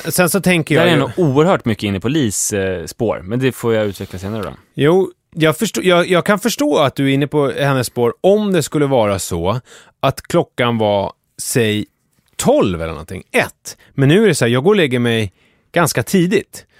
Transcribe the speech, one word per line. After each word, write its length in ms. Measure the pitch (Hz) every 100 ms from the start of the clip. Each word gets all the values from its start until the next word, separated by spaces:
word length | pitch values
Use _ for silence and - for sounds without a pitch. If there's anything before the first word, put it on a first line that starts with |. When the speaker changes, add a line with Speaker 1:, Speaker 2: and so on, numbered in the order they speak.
| 170
Speaker 1:
sen 180 | 165 180
så 100 | 196
tänker 340 | 180 175 139 -
Speaker 2:
Där 60 |
Speaker 1:
jag 80 | 175
Speaker 2:
är 40 | 156
Speaker 1:
ju 40 |
Speaker 2:
nog 120 | 135 180
oerhört 480 | 160 131 170 175 117
mycket 180 | 104
inne 160 | 104 98
på 80 | 117
Lis, 440 | 156 117 - -
eh, 320 | 104 95 90 82
spår. 360 | - 110 80
Men 160 | 90 123
det 120 | 131
får 220 | - 120
jag 120 | 110 104
utveckla 340 | 95 98 92
senare 240 | 98 110
då. 100 | 87 - _
Speaker 1:
Jo, 380 | - 143 185 185 - _ 165
jag 220 | 156 147
förstå-, 240 | 208 -
jag, 240 | 180 175 175
jag 160 | 175 175
kan 140 | 202
förstå 380 | 233 - 294 277
att 180 | 135 -
du 140 | 139
är 40 |
inne 140 | 135 143
på 240 | 151 139
hennes 360 | - 143 135 117
spår 260 | - 117 -
om 320 | 180 208 208
det 100 | 180
skulle 220 | - 156 139
vara 340 | 131 104 98
så 400 | - 85 87 123 - - - _
att 220 | 139 -
klockan 560 | - 170 - - 120 117
var, 360 | 107 101 95 - _ -
säg, 440 | - 123 110 104 - _ _ _ _ -
tolv 460 | 208 294 127 82
eller 100 | 82
någonting. 320 | 78 82 92 -
Ett. 460 | 240 120 - - - _
Men 160 | - 135
nu 140 | 185
är 40 | 220
det 80 | 151
så 100 | 117
här, 60 |
jag 120 | 123
går 80 | 160
och 40 | 214
lägger 240 | 147 123
mig 340 | 120 113 104 - _ _ _
ganska 300 | 170 160 -
tidigt. 600 | - 190 175 202 - - -